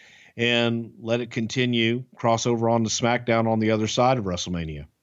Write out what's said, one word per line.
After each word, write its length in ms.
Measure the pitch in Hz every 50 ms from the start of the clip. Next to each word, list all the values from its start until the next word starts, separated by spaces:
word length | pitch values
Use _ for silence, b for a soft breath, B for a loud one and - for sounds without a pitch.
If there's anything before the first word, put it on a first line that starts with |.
| B B B B B B B
and 600 | 117 117 120 120 120 117 117 117 117 117 107 - -
let 220 | 120 113 117 120
it 100 | 123 117
continue, 760 | - 123 113 110 - 131 127 123 120 117 113 113 117 123 127 _ -
cross 300 | - - 117 117 113 -
over 240 | 123 120 113 117 113
onto 180 | 117 117 113 107
SmackDown 580 | - - 123 117 120 120 120 - 117 113 113
on 120 | 113 113 110
the 140 | 110 110 110
other 140 | 107 110
side 300 | 107 - 131 123 127 131
of 80 | 123 101
WrestleMania. 640 | 95 87 87 - 90 90 85 82 80 76 73 71 - _ _